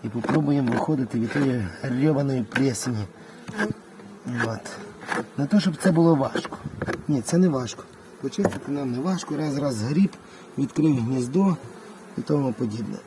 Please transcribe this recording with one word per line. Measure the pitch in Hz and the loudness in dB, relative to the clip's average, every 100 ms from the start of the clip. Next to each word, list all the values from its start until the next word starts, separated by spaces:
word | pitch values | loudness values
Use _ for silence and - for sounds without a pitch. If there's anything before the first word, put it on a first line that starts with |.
і | 117 | -6
попробуємо | 117 110 147 143 143 127 | -6 0 2 2 2 2
виходити | 117 - 151 123 120 | 0 0 0 0 -2
від | 113 | 0
тієї | 143 139 123 95 - | 2 2 0 -2 -6
грьобаної | 135 127 147 139 139 131 | -4 2 4 4 2 0
плесені. | 107 123 135 120 - 113 101 - - - - 208 214 - - - - - - 120 113 | -2 2 0 0 -4 -4 -6 -10 -20 -18 -14 -4 -4 -4 -12 -20 -20 -14 -8 -4 -4
От. | 110 - - - - - - - - | -4 -8 -14 -14 -16 -8 -6 -6 -4
Не | 143 | 2
то, | 208 | 4
щоб | 185 156 | 4 2
це | 190 | 2
було | 165 170 156 | 6 6 6
важко. | 131 - - - - - - - - | 2 -2 -6 -10 -12 -8 -6 -6 -2
Ні, | 143 | -2
це | 110 170 | 2 4
не | 185 | 4
важко. | 135 123 - - - - - | 4 -4 -8 -16 -20 -20 -10
Почистити | 139 - 190 - - | -8 0 -2 -2 -6
нам | 143 135 | -4 -2
не | 120 | -2
важко, | 156 180 - 151 | -2 -2 -4 -4
раз-раз | 156 143 143 117 | -2 0 -2 0
гріб, | 110 151 196 - - - - - | 0 4 2 0 -20 -20 -12 -4
відкрив | 139 - 156 135 | -2 4 4 4
гніздо | 117 131 123 151 196 165 - - - - - - | 2 0 0 2 4 2 -4 -16 -18 -20 -12 -10
і | |
тому | 113 151 135 | -2 0 0
подібне. | 113 123 107 104 - | -2 -4 -4 -8 -10